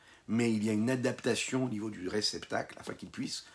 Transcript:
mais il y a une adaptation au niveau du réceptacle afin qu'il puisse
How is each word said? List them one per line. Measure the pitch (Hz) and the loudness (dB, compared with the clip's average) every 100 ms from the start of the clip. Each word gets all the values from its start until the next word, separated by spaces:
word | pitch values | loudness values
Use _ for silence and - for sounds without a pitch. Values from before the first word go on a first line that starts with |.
| - - - | -20 -14 -2
mais | 110 117 | 2 4
il | 110 | 4
y | 107 | 4
a | |
une | 107 117 | 4 4
adaptation | 127 123 113 127 107 - 131 127 | 2 0 0 2 2 0 0 0
au | |
niveau | 104 107 | -2 -4
du | 98 92 | -6 -2
réceptacle | 104 - - - 107 - - | 0 0 -2 -4 -4 -4 -8
afin | - | -10
qu'il | - 90 | -8 -8
puisse | - - - - | -6 -4 -6 -10